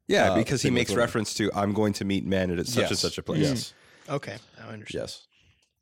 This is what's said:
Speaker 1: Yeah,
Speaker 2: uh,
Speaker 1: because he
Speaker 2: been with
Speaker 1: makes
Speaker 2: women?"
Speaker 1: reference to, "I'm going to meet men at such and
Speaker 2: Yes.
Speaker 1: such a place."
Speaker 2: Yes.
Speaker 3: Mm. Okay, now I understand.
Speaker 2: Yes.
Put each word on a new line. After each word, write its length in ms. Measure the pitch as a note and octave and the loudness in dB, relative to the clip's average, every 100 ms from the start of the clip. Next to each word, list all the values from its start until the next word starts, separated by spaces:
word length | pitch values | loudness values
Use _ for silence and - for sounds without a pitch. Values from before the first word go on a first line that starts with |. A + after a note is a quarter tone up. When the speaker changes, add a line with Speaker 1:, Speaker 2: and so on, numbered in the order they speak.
| - | 0
Speaker 1:
Yeah, 240 | G3 G2 | 4 4
Speaker 2:
uh, 40 | F#2 | 4
Speaker 1:
because 260 | A2+ C3+ | 2 0
he 60 | C#3+ | 2
Speaker 2:
been 60 | |
with 60 | B2 | 2
Speaker 1:
makes 80 | A2 | 2
Speaker 2:
women?" 100 | G2 | 2
Speaker 1:
reference 320 | A#2 A#2+ G#2 | 2 0 -2
to, 160 | - G2+ | 0 0
"I'm 200 | - G2+ | 2 0
going 220 | G2+ G#2+ | 2 0
to 100 | G2+ | 0
meet 200 | G2 G2 | 0 0
men 320 | - F#2+ F#2 F2 | 0 0 2 0
at 80 | E2+ | -2
such 80 | A#2+ | 0
and 80 | F#2 | 0
Speaker 2:
Yes. 100 | F#2+ | 0
Speaker 1:
such 180 | F2 - | -2 -4
a 60 | |
place." 160 | - D#3+ | -4 0
Speaker 2:
Yes. 340 | D3+ B2 - - - - - | 2 0 -6 -14 -20 -20 -8
Speaker 3:
Mm. 80 | |
Okay, 220 | C#3+ - G#2+ - - | -8 -8 -12 -16 -18
now 120 | A2 | -16
I 40 | |
understand. 300 | A2 G#2 - | -14 -10 -8
Speaker 2:
Yes. 240 | G#2+ - - _ _ _ _ _ | -8 -10 -20 _ _ _ _ _